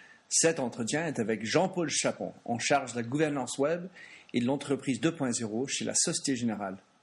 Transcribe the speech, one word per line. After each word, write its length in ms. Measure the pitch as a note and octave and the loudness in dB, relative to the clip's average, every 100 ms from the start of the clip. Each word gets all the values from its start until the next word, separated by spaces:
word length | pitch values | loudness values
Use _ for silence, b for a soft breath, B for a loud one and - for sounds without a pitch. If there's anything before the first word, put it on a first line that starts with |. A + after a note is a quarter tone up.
| B B B | B B B
Cet 300 | - E3 D#3+ | 4 4 4
entretien 460 | B2 B2 A2+ D3+ E3+ | -2 -2 -2 0 0
est 120 | B2+ | 0
avec 260 | G#2+ G#2+ | 0 0
Jean-Paul 460 | A2 D3+ F3+ F3+ D#3 | 2 4 4 0 -2
Chapon, 420 | - C3 - F2+ - - | 0 0 -2 -6 -8 -4
en 120 | A#2 | -2
charge 340 | - C#3+ C3 | 2 2 2
de 40 | A#2+ | -4
la 60 | |
gouvernance 560 | A2+ C#3+ D#3 C#3+ B2 - | -2 0 0 0 -4 0
web 240 | C#3+ F3 F3+ - B B B | 0 0 -6 -14 B B B
et 80 | B2 | 0
de 60 | A#2+ | 2
l'entreprise 520 | C#3+ - C3+ C#3 A2+ | 0 0 -2 0 0
deux 160 | D#3+ | 0
point 160 | D#3+ C3 | 0 -2
zéro 360 | A#2 A2+ A2 C3+ | -2 -2 -2 -2
chez 180 | - | -4
la 80 | A#2 | -2
Société 400 | G#2+ - D#3+ - | 0 0 0 -2
Générale. 440 | B2 A#2 G#2 G2 F#2+ - _ | 0 0 -2 -4 -8 -14 _